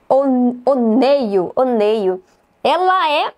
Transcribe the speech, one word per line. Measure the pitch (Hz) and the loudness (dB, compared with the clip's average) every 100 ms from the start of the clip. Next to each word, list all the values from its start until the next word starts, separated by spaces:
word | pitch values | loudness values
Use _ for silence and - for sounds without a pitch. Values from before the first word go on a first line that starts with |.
| _ | _
On-, | 269 277 254 247 247 | 0 2 0 0 -2
Oneio. | 254 269 233 220 262 285 226 196 175 - | -2 0 0 2 2 0 0 -2 -2 -2
Oneio. | 262 233 208 220 190 185 - _ _ _ | -2 0 0 0 -2 -4 -10 _ _ _
Ela | - 320 370 370 320 | -2 0 0 0 0
é | 294 403 | -2 -4